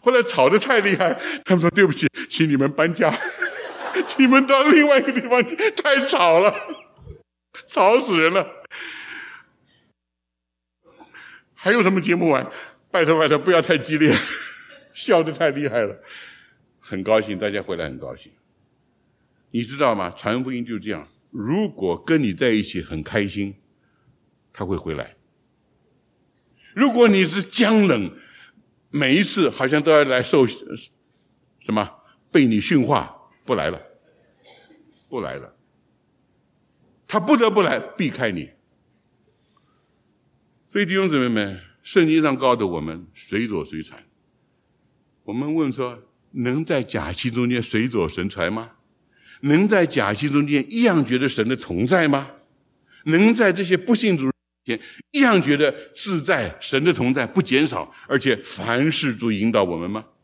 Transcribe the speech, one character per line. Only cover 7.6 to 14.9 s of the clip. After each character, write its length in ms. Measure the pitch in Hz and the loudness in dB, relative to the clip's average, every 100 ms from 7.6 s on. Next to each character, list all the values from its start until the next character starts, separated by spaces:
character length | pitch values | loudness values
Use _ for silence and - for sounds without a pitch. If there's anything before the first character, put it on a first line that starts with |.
| - | -8
吵 320 | - 190 240 | 2 4 4
死 220 | 269 175 | 2 2
人 140 | 160 | 2
了。” 120 | 185 - - - - - - - - - - _ _ _ _ _ _ _ _ _ _ _ _ _ _ _ _ - - - - _ _ | 2 -4 -10 -20 -18 -16 -16 -16 -16 -18 -20 _ _ _ _ _ _ _ _ _ _ _ _ _ _ _ _ -20 -20 -20 -20 _ _
还 160 | 185 | 0
有 100 | 233 | 2
什 80 | 190 | 2
么 100 | 190 | 0
节 120 | 151 | 0
目 160 | 175 170 | 0 2
玩？ 220 | 135 120 - - _ _ | 0 -2 -14 -20 _ _
拜 140 | 185 156 | 0 2
托， 120 | 160 | 2
拜 120 | 151 | 4
托， 100 | 151 | 2
不 120 | 156 | 4
要 100 | 170 | 2
太 160 | 160 160 | 2 -2
激 200 | 127 151 | 0 2
烈， 160 | 151 139 - - - - | 2 2 -2 -10 -14 -18
<laughs> 360 | - - _ | -20 -20 _